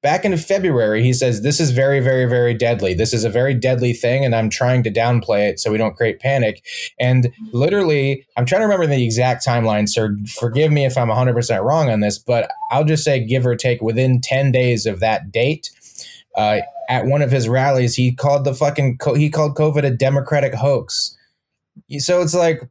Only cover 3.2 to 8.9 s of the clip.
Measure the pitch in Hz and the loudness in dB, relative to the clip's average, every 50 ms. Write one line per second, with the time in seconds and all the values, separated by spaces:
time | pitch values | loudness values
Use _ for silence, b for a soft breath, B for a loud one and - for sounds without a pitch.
3.2 | 107 117 110 120 123 139 135 120 120 127 127 117 127 123 120 - - 117 123 135 | -2 0 0 0 0 0 0 0 0 0 0 0 0 -2 -2 0 -2 0 0 0
4.2 | 139 127 117 113 110 110 - - 127 123 127 127 120 117 101 117 113 120 123 117 | 0 0 0 0 0 -2 -2 -2 0 2 2 2 0 0 0 0 0 2 0 0
5.2 | - - 110 101 104 101 95 - - 110 107 107 110 107 95 - 120 110 - - | 0 0 0 0 2 0 -2 -2 -2 -2 0 0 -2 -2 -2 -2 -2 -2 -2 -2
6.2 | - 135 139 135 117 107 101 - B B B B B B B - 127 127 127 127 | -2 0 0 2 0 -2 -2 -6 B B B B B B B -2 0 2 4 4
7.2 | 123 123 - - - - - 120 139 165 196 208 190 160 151 143 139 139 135 135 | 2 0 -2 -8 -16 -6 -2 0 0 2 2 2 2 2 2 2 0 0 -2 -4
8.2 | - _ _ 120 123 123 185 202 220 214 202 185 170 151 | -8 _ _ -4 0 0 2 2 2 2 2 2 2 2